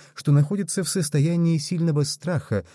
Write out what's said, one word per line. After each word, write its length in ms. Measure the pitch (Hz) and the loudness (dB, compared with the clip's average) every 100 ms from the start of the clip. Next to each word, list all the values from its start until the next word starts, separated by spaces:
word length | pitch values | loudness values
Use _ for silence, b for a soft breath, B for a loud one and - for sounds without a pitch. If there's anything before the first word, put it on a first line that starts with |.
| B - | B -8
что 160 | - | 2
находится 520 | 143 147 202 185 - | 4 4 0 -4 -4
в 60 | 180 | -2
состоянии 720 | 196 147 147 156 170 165 165 | -2 -2 0 0 2 2 0
сильного 440 | 147 175 165 147 | -2 -2 0 0
страха 640 | 143 - 175 165 - 104 B | -2 -4 -4 -4 -2 -4 B